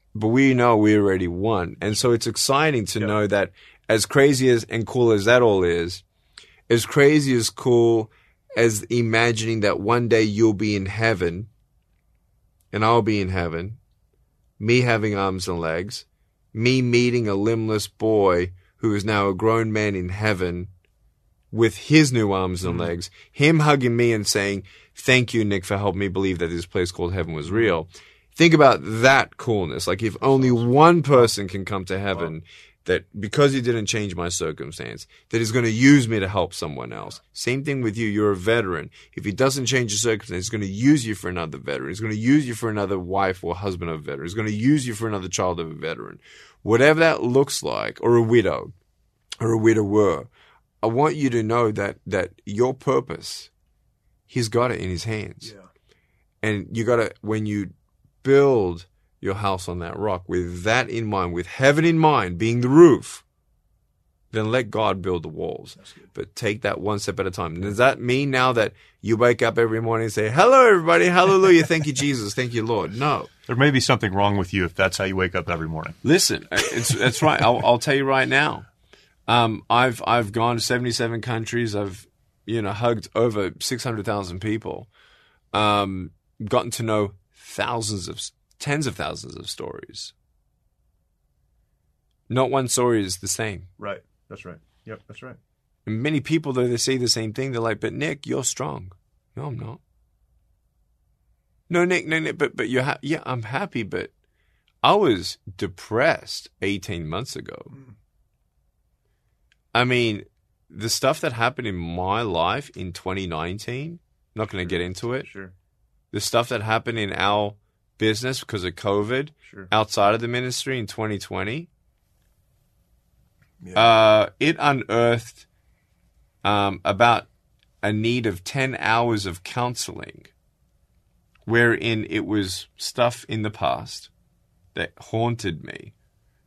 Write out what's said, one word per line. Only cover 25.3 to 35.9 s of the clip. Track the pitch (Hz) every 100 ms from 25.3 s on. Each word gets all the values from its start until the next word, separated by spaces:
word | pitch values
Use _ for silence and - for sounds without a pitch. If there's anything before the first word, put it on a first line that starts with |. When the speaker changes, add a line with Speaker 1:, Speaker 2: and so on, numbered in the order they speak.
Speaker 1:
you, | 117
Nick, | 104 98 90
for | 101
helping | 101 90
me | 98
believe | 95 98 87
that | 87
this | 85 85
place | 101 90
called | 90 87
heaven | 95 82
was | 78 73
real." | 104 113 85 80 - - _ _ -
Think | 170
about | 160 143 98
that | 73 110 127 135 104 -
coolness. | - 104 85 64 87
Like, | 98
if | 113 -
only | 131 135 131
one | 120 120 131 165 175
person | 139 135 117 - 98
can | 98 90
come | 101 92
to | 95
heaven | 101 90 85 80
Speaker 2:
Wow. | - - - _ -
Speaker 1:
that | 92 - 104
because | 101 143 143
he | 135
didn't | 120 117 101
change | 113 104 87
my | 87
circumstance, | 87 80 73 69 - 58 57 - _ _
that | 117
he's | 113
gonna | 120 117
use | 110 135